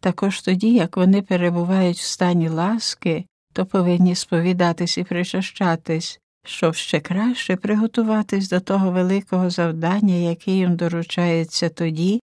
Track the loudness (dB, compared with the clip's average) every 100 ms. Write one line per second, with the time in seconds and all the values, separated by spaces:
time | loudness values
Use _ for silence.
0 | -2 0 -2 -2 -2 0 4 2 2 2
1 | 4 4 2 0 0 0 0 2 2 0
2 | -6 -2 0 2 0 0 -2 -2 -4 -4
3 | -4 -4 -6 _ _ -6 -2 0 2 4
4 | 4 2 -2 0 0 2 0 0 -2 -4
5 | -4 -4 -2 -4 -6 -2 -2 -2 -2 -4
6 | -4 -14 _ _ -18 -2 -2 -2 -2 -4
7 | -2 -2 0 -2 -4 -4 0 0 0 0
8 | 0 0 0 -2 0 -2 0 0 2 2
9 | 2 0 0 0 0 0 -2 0 -2 2
10 | 2 2 0 -2 -2 0 2 0 0 -2
11 | -4 0 2 2 0 -2 -4 -2 -4 0
12 | 0 0